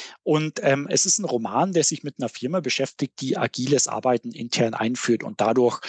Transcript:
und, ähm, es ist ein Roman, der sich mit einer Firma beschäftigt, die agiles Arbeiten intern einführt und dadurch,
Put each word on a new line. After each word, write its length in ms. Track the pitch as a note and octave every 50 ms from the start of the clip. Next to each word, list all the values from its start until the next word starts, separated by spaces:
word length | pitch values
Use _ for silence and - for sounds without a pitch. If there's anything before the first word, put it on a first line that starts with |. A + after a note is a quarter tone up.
| - - - _ _
und, 360 | - D3 D3+ D#3 D#3 - -
ähm, 260 | - D3 C#3 C#3 C#3+ -
es 160 | - - -
ist 140 | F#3+ - -
ein 60 | G3
Roman, 460 | D#3 C3 A#2 A2+ G#2 G2 B2 E3 G3
der 140 | F#3 E3+ D#3
sich 180 | - D#3+ D3 -
mit 120 | D3 - -
einer 80 | C3 A#2
Firma 300 | - - A#2 B2+ E3+ F#3
beschäftigt, 640 | D3+ C3 - - C#3 - - - D3+ C3 - -
die 160 | C#3 C3 -
agiles 500 | - - A2+ - - B2 C3+ C#3+ B2 -
Arbeiten 440 | - A2+ A2 - B2+ B2 A#2+ - A#2+ A2+
intern 400 | - A#2+ A#2+ - - B2 A2+ A2
einführt 500 | - A2 A2+ B2 B2 - - A#2 A2 -
und 160 | - G#2+ -
dadurch, 400 | G#2 G#2+ A#2 B2+ B2 A#2+ G#2+ - -